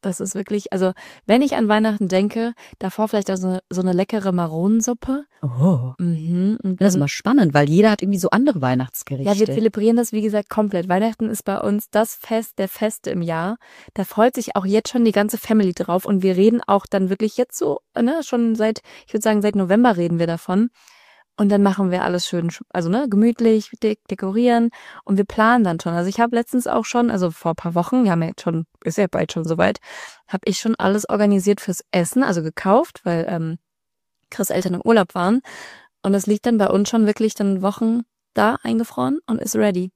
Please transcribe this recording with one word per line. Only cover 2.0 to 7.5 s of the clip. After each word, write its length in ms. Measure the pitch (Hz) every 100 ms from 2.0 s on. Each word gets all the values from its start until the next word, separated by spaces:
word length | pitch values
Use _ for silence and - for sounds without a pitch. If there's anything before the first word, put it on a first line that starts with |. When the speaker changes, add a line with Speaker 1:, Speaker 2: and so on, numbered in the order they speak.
| 190
Speaker 1:
denke, 460 | 185 208 226 233 233 - -
davor 300 | 190 - 214
vielleicht 240 | 214 196
auch 40 | 190
so, 220 | 185 185 _
so 120 | 175
eine 120 | 185
leckere 380 | 180 196 220 196
Maronensuppe. 920 | 180 170 160 185 226 220 240 - 269 294 _
Speaker 2:
Oh. 520 | 143 120 165 156 127 127
Speaker 1:
Mhm. 580 | 175 160 160 175 190 220
Und 180 | 190 185
Speaker 2:
Das 80 | 196
ist 40 |
Speaker 1:
dann 60 | 180
Speaker 2:
immer 80 | 143
spannend, 440 | - - 269 180